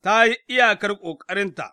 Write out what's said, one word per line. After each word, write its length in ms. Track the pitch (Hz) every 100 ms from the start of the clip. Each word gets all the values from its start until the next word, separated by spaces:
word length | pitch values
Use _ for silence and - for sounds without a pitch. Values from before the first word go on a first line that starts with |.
ta 240 | 185 220 226
yi 100 | 247 _
iyakar 440 | 247 240 202 202 202
ƙoƙarinta 720 | 175 151 - 185 196 165 117